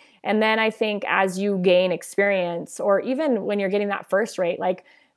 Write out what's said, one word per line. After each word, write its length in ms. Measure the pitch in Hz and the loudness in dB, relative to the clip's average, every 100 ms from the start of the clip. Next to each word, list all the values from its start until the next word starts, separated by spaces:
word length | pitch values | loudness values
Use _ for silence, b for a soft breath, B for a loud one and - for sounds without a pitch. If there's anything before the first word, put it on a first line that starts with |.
| b b | b b
And 180 | - 214 | -2 2
then 200 | 214 220 | 2 2
I 100 | 220 | 0
think 320 | 214 220 208 - | 0 -2 -2 0
as 320 | 180 190 185 | 2 2 0
you 180 | 202 196 | -2 2
gain 320 | 185 180 185 | 4 4 4
experience, 880 | 170 - - 202 190 175 170 156 - | -2 -4 0 0 2 -2 -4 -8 -4
or 220 | 208 196 | 2 2
even 440 | 214 262 311 226 196 | 2 -2 0 0 0
when 120 | 202 | -2
you're 100 | 196 | 0
getting 200 | 202 202 | -2 -2
that 200 | 196 - | -6 -2
first 300 | 190 226 - | -2 -2 -2
rate, 220 | 175 - | -4 -2
like, 240 | 185 185 b b b | -4 -4 b b b